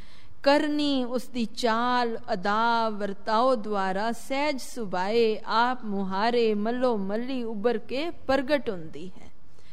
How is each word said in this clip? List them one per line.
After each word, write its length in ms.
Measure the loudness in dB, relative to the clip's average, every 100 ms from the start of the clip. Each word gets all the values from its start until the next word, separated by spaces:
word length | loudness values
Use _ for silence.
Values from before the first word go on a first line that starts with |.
| -6 -6 -6 0
ਕਰਨੀ, 640 | 4 4 4 0 2 0
ਉਸ 240 | 0 -2 -2
ਦੀ 160 | -2
ਚਾਲ, 720 | -2 0 0 2 2 2 0 -2 -4
ਅਦਾ, 560 | -2 0 2 2 2 0
ਵਰਤਾਓ 640 | -2 -4 -4 0 4 4
ਦੁਆਰਾ 580 | 2 0 0 0 0 -2
ਸਹਿਜ 480 | -2 -2 0 0 -2
ਸੁਭਾਏ 800 | -4 -6 -4 -2 2 4 4 2
ਆਪ 400 | 0 2 2 0
ਮੁਹਾਰੇ 720 | -2 -2 0 0 2 4 2
ਮੱਲੋ 420 | 2 0 0 2 2
ਮੱਲੀ 460 | 0 -2 -2 -4
ਉੱਭਰ 360 | -4 -2 0 0
ਕੇ 320 | -2 -4 -4
ਪ੍ਰਗਟ 600 | -4 0 0 2 0 0
ਹੁੰਦੀ 380 | -4 -6 -6 -6
ਹੈ 220 | -6 -6 -6 -6 -6 -6